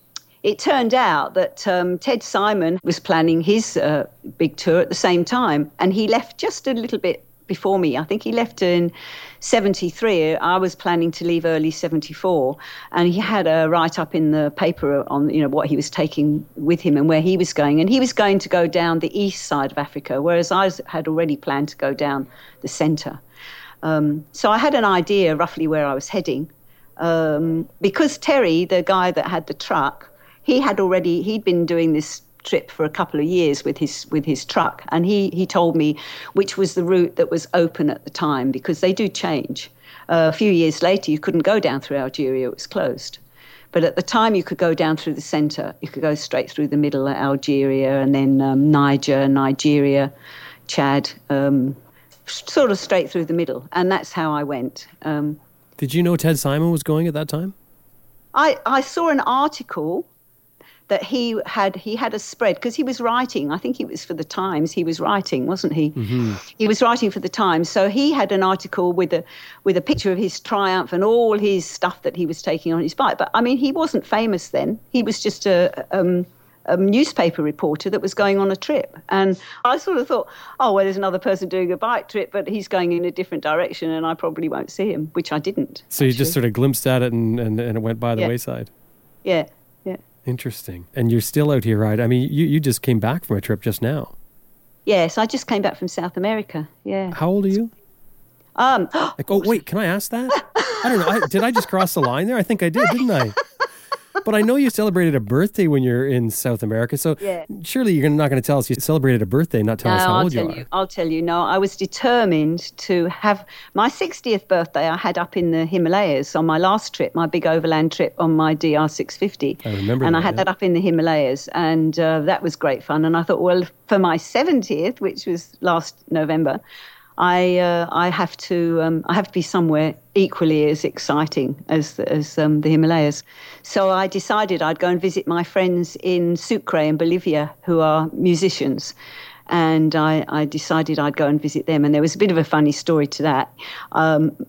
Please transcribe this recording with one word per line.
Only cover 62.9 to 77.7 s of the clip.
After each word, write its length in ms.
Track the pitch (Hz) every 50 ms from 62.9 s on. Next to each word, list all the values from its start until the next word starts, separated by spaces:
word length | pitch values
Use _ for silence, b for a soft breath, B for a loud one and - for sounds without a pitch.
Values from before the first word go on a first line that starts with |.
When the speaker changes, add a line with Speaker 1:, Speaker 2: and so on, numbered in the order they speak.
| 254 -
Speaker 1:
writing, 500 | 233 226 233 247 254 247 - - 139 143
I 80 | 151 185
think 220 | - 240 - -
it 80 | - -
was 160 | - 170 -
for 100 | - 175
the 100 | 156 156
Times, 480 | - - - 185 190 175 151 160 165
he 120 | - 170 170
was 160 | 165 165 165
writing, 460 | - - 208 196 - - 170 131 127
wasn't 260 | 147 185 185 - 156
he? 180 | 151 160 151 147
Speaker 2:
Mm-hmm. 440 | 151 131 113 101 123 123 120 110 101 95 B B B B
Speaker 1:
He 100 | 220 208
was 140 | 220 -
writing 280 | 254 226 233 247 233 202
for 100 | - 196
the 80 | - 185
Times, 420 | - - 214 185 165 160 175 165
so 180 | - 214 190 202
he 240 | 196 269 277 294
had 180 | 311 277 202 -
an 100 | 208 190
article 500 | 190 185 190 190 - - - - 180 180
with 200 | 175 175 180 160 175
a, 100 | 165 170 B B B B B B B B
with 120 | 196 190
a 40 | 185
picture 320 | - - 285 - - 202
of 60 | 185 180
his 220 | 226 233 - -
Triumph 520 | - - 226 202 196 190 185 185 - 240
and 100 | 185 175
all 360 | 196 214 226 240 233 226 214 208
his 260 | 208 208 196 185 165
stuff 380 | - - - - 180 - -
that 140 | - - -
he 100 | 170 175
was 160 | 156 165 -
taking 320 | - 180 160 165 - 165 165
on 80 | 165
his 120 | 156 160 -
bike. 220 | - 269 - - -
But, 120 | - -
I 80 | - 226
mean, 160 | 233 240 269
he 160 | 247 269 269
wasn't 340 | 277 339 320 320 - 214 -
famous 420 | - - 214 226 226 196 170 - -
then. 280 | - 135 143 156 214 220 - _
He 120 | - 247
was 200 | 226 208 226 -
just 240 | - 220 - - -
a, 400 | 202 185 175 180 180 - - - -
um, 340 | - 196 180 180 180 180 180 - b b b b b b b
a 100 | - 175
newspaper 640 | 175 190 196 202 247 302 - - - 180 170 - -
reporter 460 | 151 151 151 - - 156